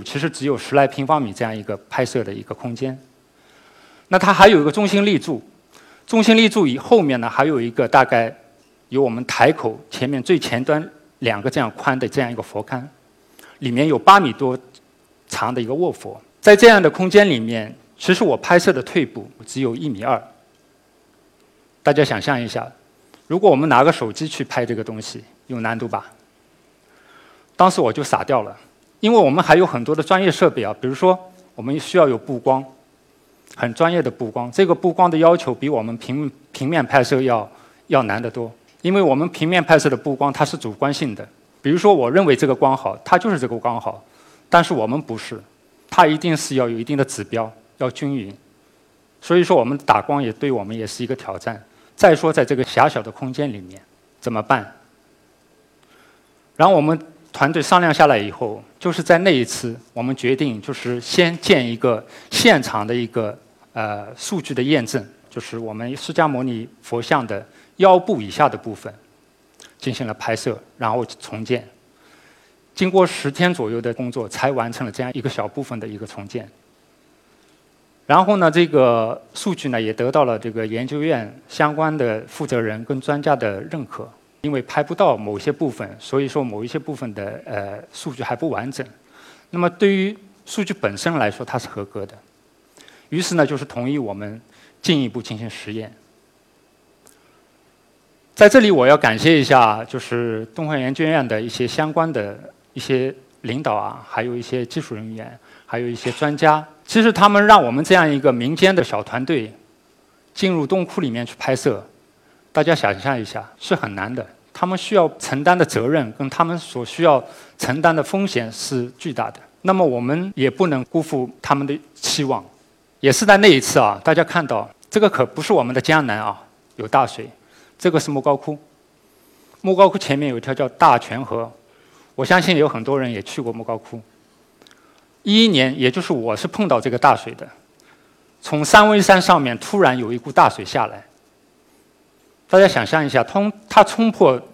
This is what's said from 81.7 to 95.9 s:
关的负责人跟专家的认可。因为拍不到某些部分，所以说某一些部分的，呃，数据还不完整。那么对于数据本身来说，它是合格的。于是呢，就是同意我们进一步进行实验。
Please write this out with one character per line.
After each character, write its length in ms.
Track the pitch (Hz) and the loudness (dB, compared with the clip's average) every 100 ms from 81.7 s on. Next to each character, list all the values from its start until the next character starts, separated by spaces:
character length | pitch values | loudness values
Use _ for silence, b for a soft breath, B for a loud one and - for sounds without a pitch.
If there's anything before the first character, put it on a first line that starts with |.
关 240 | 147 156 151 | 0 -2 -2
的 240 | 120 110 - | -2 -4 -8
负 180 | - | -10
责 160 | 147 123 | -6 -4
人 240 | 110 107 | -4 -6
跟 160 | 117 131 | -8 -6
专 220 | 143 147 | -4 -4
家 140 | 151 131 | -2 -2
的 240 | 113 98 - | -2 -6 -10
认 160 | 160 117 | -12 -12
可。 240 | - - _ _ _ | -14 -18 _ _ _
因 80 | 151 | -6
为 120 | 135 | -6
拍 200 | - 151 | -4 -4
不 120 | 143 | -2
到 200 | 170 185 | 0 2
某 240 | 110 104 101 | 0 -4 -6
些 140 | 151 | -6
部 180 | 143 151 | -4 -4
分， 160 | - 101 107 | -6 -12 -16
所 180 | - 139 | -6 -4
以 80 | 139 | -2
说 160 | 151 | -4
某 220 | 127 104 | -6 -8
一 20 | 120 | -8
些 120 | 156 | -10
部 180 | 147 139 | -10 -12
分 160 | 120 | -12
的， 260 | 104 101 110 | -10 -12 -12
呃， 340 | - 104 101 107 - | -10 -10 -10 -12 -18
数 180 | - 165 | -14 -12
据 120 | 123 | -10
还 120 | 123 | -8
不 140 | 120 165 | -6 -6
完 240 | 101 123 | -6 -8
整。 120 | 135 123 _ _ b b b b | -10 -14 _ _ b b b b
那 80 | 175 | -4
么 100 | 175 | -4
对 260 | 175 202 | 0 0
于 220 | 196 190 220 - _ - | 0 -2 -6 -18 _ -12
数 180 | - | -6
据 80 | 185 | -6
本 240 | - 104 101 | -4 -6 -4
身 160 | 170 160 | -4 -2
来 120 | 107 | -2
说， 140 | - | -4
它 140 | 113 127 | -8 -8
是 100 | - | -8
合 160 | 107 | -12
格 220 | 101 107 98 | -12 -12 -14
的。 80 | - _ _ _ _ _ b b b b | -16 _ _ _ _ _ b b b b
于 100 | 160 | -6
是 140 | 180 | -2
呢， 100 | 170 | 0
就 100 | 135 | 0
是 120 | 139 139 | -2 -10
同 220 | 120 127 | -8 -6
意 100 | 147 | -6
我 160 | 110 | -6
们 260 | 101 104 113 _ b b b | -10 -12 -14 _ b b b
进 220 | - 156 | -2 -2
一 40 | 120 | -2
步 140 | 120 | -6
进 160 | - 110 | -10 -12
行 120 | 117 | -12
实 240 | - - | -14 -12
验。 180 | 110 110 | -12 -12